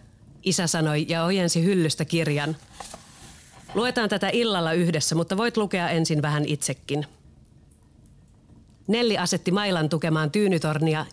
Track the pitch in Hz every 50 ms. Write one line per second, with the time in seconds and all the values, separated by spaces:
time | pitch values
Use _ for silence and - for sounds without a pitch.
0 | - - - - - - - - - 190 - - 175 160 - 165 156 151 151 151
1 | 156 147 170 165 165 175 196 190 180 165 - 170 165 196 202 185 160 151 - -
2 | 151 - 175 165 160 151 147 147 147 151 156 - - - - - - - - -
3 | - - - - - - - - - - - - - - - 196 240 254 247 247
4 | 220 202 214 190 202 190 - 240 233 226 202 175 165 160 165 175 175 160 151 151
5 | - - 160 165 165 - 190 196 233 233 - 220 202 190 - 180 175 - 165 165
6 | 165 165 160 151 143 147 151 147 147 - 151 135 - - 135 - - - 143 151
7 | 143 - - - - - - - - - - - - - - - _ _ - -
8 | - - - - - - - - - - - - - - - - - - 208 240
9 | 240 226 202 165 175 - 196 170 - 185 175 202 208 202 185 165 156 147 165 151
10 | 175 165 156 156 156 147 - 214 208 190 185 160 170 156 151 151 160 160 156 156
11 | 151 -